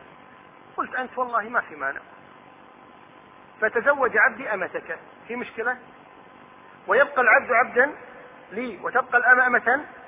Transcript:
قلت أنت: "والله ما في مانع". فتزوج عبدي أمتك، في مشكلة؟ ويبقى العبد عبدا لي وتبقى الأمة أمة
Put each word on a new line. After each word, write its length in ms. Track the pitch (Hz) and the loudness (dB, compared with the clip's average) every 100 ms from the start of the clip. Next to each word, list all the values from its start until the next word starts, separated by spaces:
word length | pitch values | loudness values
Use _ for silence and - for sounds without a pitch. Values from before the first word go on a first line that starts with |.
| - - - - - - - - | -20 -20 -20 -20 -20 -20 -12 -8
قلت 180 | - | -6
أنت: 220 | 254 254 254 | -6 -6 -6
"والله 320 | 254 233 214 | -2 -2 -2
ما 120 | 240 | -4
في 140 | - | -4
مانع". 260 | 151 135 - - - - - - - - - - - - - - - - - | -8 -8 -8 -16 -20 -20 -20 -20 -20 -20 -20 -20 -20 -20 -20 -20 -20 -20 -4
فتزوج 560 | 214 226 247 285 240 214 | -4 0 0 0 0 2
عبدي 360 | 247 214 254 | 2 0 -8
أمتك، 460 | 202 170 165 - 160 - - - | -6 -6 -8 -12 -14 -16 -20 -12
في 80 | |
مشكلة؟ 420 | 240 214 - 233 240 - - - - - - - - - - - | -10 -10 -8 -6 -8 -12 -20 -20 -20 -20 -20 -20 -20 -20 -14 0
ويبقى 340 | 226 277 269 | 2 2 2
العبد 300 | 226 269 214 | 4 4 4
عبدا 440 | 233 240 240 285 - - - - - - | 2 2 2 0 -2 -18 -20 -20 -20 -12
لي 280 | 190 247 180 | -10 -8 -8
وتبقى 340 | 165 240 254 240 | -2 -2 0 2
الأمة 280 | 233 254 | 4 4
أمة 400 | 254 240 226 269 - - | 4 2 2 0 -4 -18